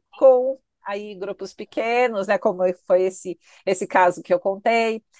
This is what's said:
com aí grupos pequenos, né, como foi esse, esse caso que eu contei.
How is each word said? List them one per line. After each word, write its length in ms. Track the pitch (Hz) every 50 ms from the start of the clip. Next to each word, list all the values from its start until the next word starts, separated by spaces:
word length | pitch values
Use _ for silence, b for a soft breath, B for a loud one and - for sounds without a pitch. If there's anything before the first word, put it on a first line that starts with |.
| _ _ - -
com 400 | 285 269 262 247 254 262 269 262 _ _ _ _
aí 320 | - 202 202 202 208 214 208
grupos 380 | 180 190 202 196 - 196 185
pequenos, 720 | - - 214 - - 302 226 226 233 247 247 240 226 196 262 202
né, 100 | 202 190
como 240 | - 220 185 180 185 185 180 _ _
foi 160 | - 185 180
esse, 360 | 185 190 190 - - - 170 _ b b b b b
esse 200 | 190 196 - 208
caso 360 | - - 190 185 180 180 -
que 100 | - -
eu 60 | 180 175
contei. 640 | - 196 196 196 - 226 233 233 226 226 220 220 _ _ b b